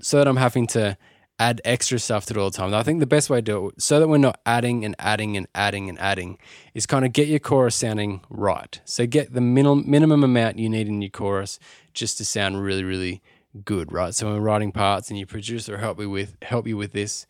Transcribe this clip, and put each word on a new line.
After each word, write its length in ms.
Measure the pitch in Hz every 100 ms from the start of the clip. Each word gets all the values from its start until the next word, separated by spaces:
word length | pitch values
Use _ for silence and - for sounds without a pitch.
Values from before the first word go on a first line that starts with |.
so 180 | - 143
that 100 | 139
I'm 80 | 131
having 300 | 127 127 117
to 280 | 117 104 95 _ _ _ -
add 220 | 117 117
extra 340 | 117 123 - 120
stuff 280 | - 107 -
to 80 |
it 40 | 107
all 120 | 98
the 60 | -
time. 160 | 95
I 100 | 104
think 180 | 120 165
the 60 | 131
best 220 | 151 -
way 100 | 123
to 40 |
do 260 | 110 101 98
it, 140 | -
so 160 | - 151
that 100 | 160
we're 100 | 147
not 220 | 131 - -
adding 380 | 117 120 120
and 100 | 107 -
adding 380 | 101 107 104 101
and 120 | 90
adding 340 | - 101 101 98
and 100 | 82
adding, 400 | 98 95 90 92 - - -
is 120 | - -
kinda 220 | 139 131
get 200 | 147 147
your 120 | 151
chorus 340 | - 139 120
sounding 460 | - 117 107 104 98 -
right. 520 | 104 101 85 - -
So 220 | - - 120
get 260 | 147 135
the 80 | 123
minim-, 500 | 123 127 143 143 -
minimum 320 | 147 160 147
amount 360 | 135 123 113 110
you 100 | 110
need 180 | 110 107
in 160 | 104
your 80 | 98
chorus 480 | - 101 98 98 - - - _
just 220 | - 113 -
to 60 |
sound 380 | 104 107 98 98
really, 220 | 98 95
really 380 | 95 92 92 95 _ _ _ 101
good, 280 | 101 98 78
right? 220 | 87 87
So 120 | - 107
when 100 | 104
we're 60 |
writing 300 | 107 107 104
parts 360 | 107 98 98 -
and 100 | 104
your 80 | 95
producer 520 | 110 104 117 107 101
help 220 | 110 92
you 100 | 104
with, 260 | 98 98 -
help 240 | - 120 113
you 100 | 104
with 160 | 101
this, 340 | 101 104 -